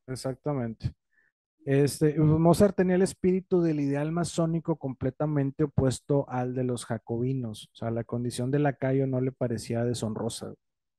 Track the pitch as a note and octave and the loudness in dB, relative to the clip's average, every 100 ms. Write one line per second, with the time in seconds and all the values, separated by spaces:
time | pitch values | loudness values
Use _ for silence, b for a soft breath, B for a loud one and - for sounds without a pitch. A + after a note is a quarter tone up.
0 | - B2+ C3+ B2+ D3 C#3+ A#2 A2 - - | -12 -8 -8 -6 -4 -4 -4 -6 -8 -8
1 | _ _ _ _ _ _ C#3 C3+ C#3+ - | _ _ _ _ _ _ 0 2 2 2
2 | D#3 D3 D#3 D#3 E3 D#3+ G3+ F#3 F#3 F3+ | 0 4 4 6 6 6 4 4 2 4
3 | F#3+ - F#3 F#3 F3+ F3+ E3+ D3+ C#3+ C#3 | 2 2 0 0 2 2 2 2 0 0
4 | D3+ E3+ D#3+ - E3 E3 E3 D#3 C#3 B2 | 0 -2 -2 0 0 0 -2 -4 -4 -4
5 | C3 - D3+ D3 C#3 - D3+ - C3 B2 | -4 -2 0 0 0 0 0 2 2 0
6 | - C#3+ - B2+ B2 B2+ B2+ A#2+ - A2+ | 0 0 0 -4 -4 -2 -2 -4 -4 -8
7 | - A#2 B2+ C3+ A#2 G#2+ - - A#2 A2+ | -4 -4 -2 -4 -6 -10 -16 -10 -6 -4
8 | A2+ A#2+ A#2+ A#2 B2 C#3+ D3 - C3 C3+ | -4 -6 -4 -4 -2 0 0 0 -2 0
9 | C3+ B2+ C3 C3 B2 A2+ - A#2 A#2+ A#2 | 0 -2 -2 -4 -4 -4 -4 -2 -2 -2
10 | A2 G#2+ A2+ - G#2 - _ _ _ | -4 -4 -6 -6 -12 -14 _ _ _